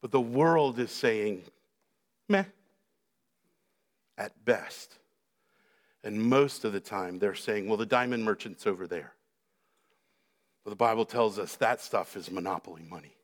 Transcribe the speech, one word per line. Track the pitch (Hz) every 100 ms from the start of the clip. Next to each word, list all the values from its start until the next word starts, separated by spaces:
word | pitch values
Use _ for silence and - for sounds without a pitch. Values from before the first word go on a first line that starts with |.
But | 127
the | 135
world | 117 123 165 165 143 117
is | 120
saying, | - 127 110 104 95 92 _ _ _ _ _ _ _ _
"Meh," | 202 196 _ _ _ _ _ _ _ _ _ _ _ _ _ _ _ _ -
at | 101 _
best. | 113 113 - - - - _ _ _ _ _ _ _ _ _ _
And | 107 107
most | 113 131 143 -
of | 110
the | 101
time, | - 98 90 90
they're | 101 92
saying, | - 104 98
"Well, | 107
the | 110
diamond | 123 123 123
merchant's | 110 101 113 90 -
over | 92 90
there." | 87 76 _ _ _ _ _ _ _ _ _ _ _ _ _ _ _
But | -
the | 104
Bible | 117 110 110
tells | 123 113 101
us | 92 -
that | 113 117
stuff | - 104 90 104
is | 87
monopoly | 92 90 87 - 82
money. | 80 87 73 _